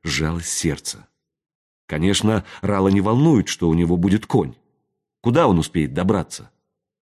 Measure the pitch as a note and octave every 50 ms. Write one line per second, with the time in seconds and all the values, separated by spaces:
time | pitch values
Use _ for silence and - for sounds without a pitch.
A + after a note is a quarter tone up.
0 | - E2 C2+ C#2+ D#2 D#2+ E2+ E2+ E2 - - - - D#2+ C#2+ - - - - -
1 | - _ _ _ _ _ _ _ _ _ _ _ _ _ _ _ _ - D#2 D#2
2 | E2+ G2 G2 - G#2+ G#2+ A2 G2+ - - - - - F#2+ G2+ G2 F#2+ G2 G2 G2+
3 | F#2 G#2+ A#2 B2+ D3+ E3 D3 G#2 E2 - - - F2+ E2 D#2+ E2+ E2+ E2 F2+ F2
4 | E2+ G2 F#2+ A2 - - - A2+ D#2+ B1+ - - _ _ _ _ _ _ _ _
5 | _ _ _ _ - A#2+ A#2+ E3 E3 A#2 F#2 E2 D2+ - - E2 D2+ C2 C2+ E2+
6 | F2+ G2 G#2+ F#2 D#2 - - - - - _ _ _ _ _ _ _ _ _ _